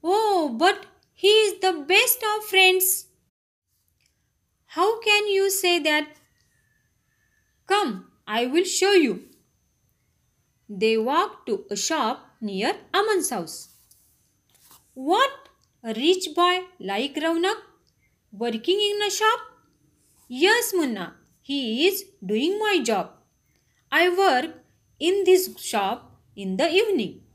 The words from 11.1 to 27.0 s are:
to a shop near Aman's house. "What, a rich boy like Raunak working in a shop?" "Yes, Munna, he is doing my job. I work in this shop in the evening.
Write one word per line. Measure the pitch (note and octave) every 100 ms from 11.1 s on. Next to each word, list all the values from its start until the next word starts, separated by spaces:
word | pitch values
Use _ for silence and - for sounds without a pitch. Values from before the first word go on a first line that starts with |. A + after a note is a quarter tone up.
| D4+ G#4 - -
to | A3 - G3+
a |
shop | - D#4+ A3 C4 - _ G#3+
near | F#3+ A#3 G4+ - -
Aman's | G#4+ G4+ D4 A3+
house. | E3 - - _ _ _ _ _ _ _ _ _ _ - _ - C4+
"What, | G4 C5+ - - _ _ _
a | A3+ A3
rich | D4 F#4 E4 D4+
boy | F4 F4+ F#4 _ F#3+
like | G3 C#4 D4
Raunak | D#4+ E4 F4+ G#4+ - _ _ _ _ _ _ G3+
working | A#3+ A3+ A3+ F#4+ G#4
in | G#4 G#4
a | -
shop?" | G#4+ A#4+ - _ _ _ _ _ _ _ _ B3
"Yes, | F4 A#4 A#4 F#4+
Munna, | D4 G#3 E3+ - _ _ -
he | C#4 B3 A3+ E4+
is | G4 - _ F#3
doing | G#3+ D4 G4+ G#4+
my | F#4+ A#3
job. | G#3 E3 - _ _ _ _ _ _ _ D4
I | F4+ F4
work | G4 B3+ D#4+ - _ _ _ _ D#4
in | G4+ F#4
this | F#4 F#4 - -
shop | A3 G3 F#3 - _ _ - F#3+
in | F#3+
the | D#4 E4+
evening. | A4 F4+